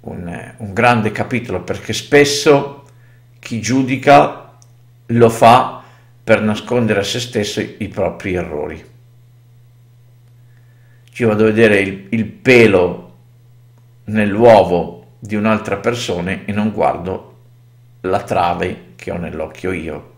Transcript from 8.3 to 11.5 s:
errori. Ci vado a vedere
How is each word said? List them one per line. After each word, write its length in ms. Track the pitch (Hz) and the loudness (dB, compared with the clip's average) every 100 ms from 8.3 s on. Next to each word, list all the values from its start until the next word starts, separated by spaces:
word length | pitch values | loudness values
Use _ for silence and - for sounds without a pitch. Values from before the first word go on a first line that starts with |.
| 90 | -6
errori. 500 | 80 76 76 80 - _ _ _ _ _ _ _ _ _ _ _ _ _ _ _ _ _ _ _ _ _ _ | -6 -8 -10 -12 -18 _ _ _ _ _ _ _ _ _ _ _ _ _ _ _ _ _ _ _ _ _ _
Ci 140 | - | -4
vado 220 | 117 107 | -2 2
a 20 | |
vedere 320 | 110 | 2